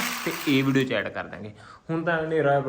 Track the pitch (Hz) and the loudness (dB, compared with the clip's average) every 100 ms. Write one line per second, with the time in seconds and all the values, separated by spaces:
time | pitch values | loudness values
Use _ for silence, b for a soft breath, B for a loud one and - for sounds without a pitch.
0 | 233 - 170 - 156 135 135 135 131 107 | 0 -4 -6 -2 2 4 4 2 2 0
1 | 87 98 87 85 104 - B B - 165 | -2 -6 -10 -12 -14 -16 B B -6 -2
2 | 165 165 160 160 139 143 | 0 0 0 2 4 2